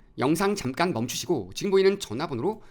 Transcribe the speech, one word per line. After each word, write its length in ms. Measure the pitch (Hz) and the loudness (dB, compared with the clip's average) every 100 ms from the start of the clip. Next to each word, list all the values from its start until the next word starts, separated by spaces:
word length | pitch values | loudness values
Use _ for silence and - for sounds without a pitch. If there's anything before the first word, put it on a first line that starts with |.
| - - | -14 0
영상 360 | 127 175 202 | 2 4 2
잠깐 380 | 202 123 131 175 | 0 -2 0 0
멈추시고 600 | 127 120 - - 156 90 | 0 -2 -4 -2 -2 -2
지금 160 | - 202 | -4 2
보이는 280 | 190 190 196 | 4 4 2
전화번호로 640 | - 131 165 123 151 226 - | -4 -6 -4 -2 -4 -6 -12